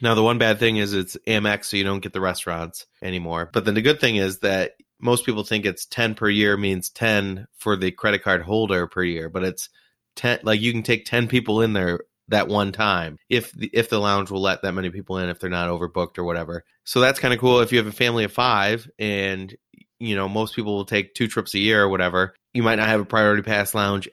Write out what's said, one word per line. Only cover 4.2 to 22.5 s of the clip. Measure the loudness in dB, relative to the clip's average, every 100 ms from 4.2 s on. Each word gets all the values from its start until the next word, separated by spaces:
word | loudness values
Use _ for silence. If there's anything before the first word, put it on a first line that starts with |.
| 0 0
that | 0 0 -2 -6 _ _
most | 0 0
people | 0 -4
think | -2 -2
it's | -2 -4 -8
ten | -2 -2
per | 0 0
year | 2 2 2
means | 0 -2 -6
ten | -2 0 2 0 -6 -14 -6
for | -2
the | 0 -2
credit | -2 0 0
card | 2 0
holder | 0 -2 0 0 -2
per | -2
year, | -2 -4 -6
but | -4
it's | -4 -4 -12 _ _ _ _
ten, | -4 -2 0
like, | 0 0
you | 0
can | -2
take | 0 -2 0
ten | 0 2
people | 0 2 2
in | 2
there | 2 0 -2 -6 _ -2
that | 0 2
one | 0 0
time | 0 0 0 -2 -10 -2
if | -2 -2
the, | -8 -2
if | 0 2
the | 2
lounge | 2 0 -2
will | -2
let | -2 -2
that | -4
many | -4 -6
people | -8 -8 -4
in, | -4
if | -4
they're | -4
not | -2 -2
overbooked | -4 -4 -4 -4 -4
or |
whatever. | -6 -4 -6 -10 -14 _
So | -2 2
that's | 2 2
kinda | 0 2
cool | 4 4
if | 4
you | 2
have | 0
a |
family | -2 0 0
of | -2
five | 0 2 2 2 -2 -6 -8
and, | -4 -2 -4 -6 -10 -16 _ _ _ -10
you | -4
know, | -2 -2
most | -2 -4
people | -4 -4 -4
will |
take | -2 -2 -2
two | -4 -2
trips | -2 -4
a | 0
year | 2 4
or | 4
whatever. | 2 2 2 0 -4 _